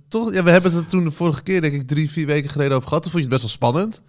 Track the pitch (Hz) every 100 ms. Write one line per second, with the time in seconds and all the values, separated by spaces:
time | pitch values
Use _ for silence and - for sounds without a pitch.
0 | - 226 226 185 175 175 180 170 165 185
1 | 165 143 175 143 - 185 156 143 127 151
2 | 151 170 147 147 139 147 139 135 - 175
3 | 170 170 131 120 113 - 120 143 214 -